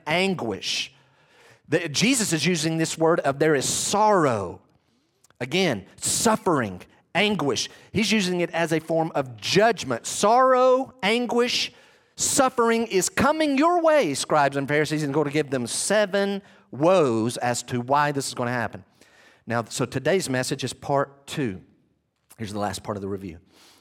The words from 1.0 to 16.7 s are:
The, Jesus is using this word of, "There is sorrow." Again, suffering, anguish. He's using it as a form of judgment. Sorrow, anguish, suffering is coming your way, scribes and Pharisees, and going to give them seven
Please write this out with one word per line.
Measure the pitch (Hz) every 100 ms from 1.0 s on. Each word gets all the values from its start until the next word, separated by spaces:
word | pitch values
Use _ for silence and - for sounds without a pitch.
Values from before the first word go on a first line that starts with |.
| _ _ _ _ - _ -
The, | 156 170
Jesus | 127 208 262 208
is | 156 143
using | 170 160 160
this | 160 -
word | 160 170
of, | 143 139
"There | 156
is | 143 123
sorrow." | - - 208 214 202 147 113 90 92 _ _ _ _ _ _ _ _
Again, | 123 175 185 107 92 -
suffering, | - - 233 214 - 151 107 90 - _ _
anguish. | 165 208 196 143 104 - - -
He's | 180 214
using | 220 180 180
it | 170
as | 165 165
a | 160
form | - 165 160
of | 147 131 113
judgment. | - 156 220 202 131 117 -
Sorrow, | - 208 240 262 254 254 254 262 -
anguish, | 190 233 240 240 240 - - - _ _ _ -
suffering | - - 262 247 233 226 226
is | 190 175
coming | - 262 311 311 269
your | 330 359
way, | 320 302 185
scribes | 135 - 151 139 139
and | 139
Pharisees, | 147 151 151
and | 151
going | 143 143
to |
give | 151 139
them | 131 117
seven | - - 202 208 202 196 202 - _ _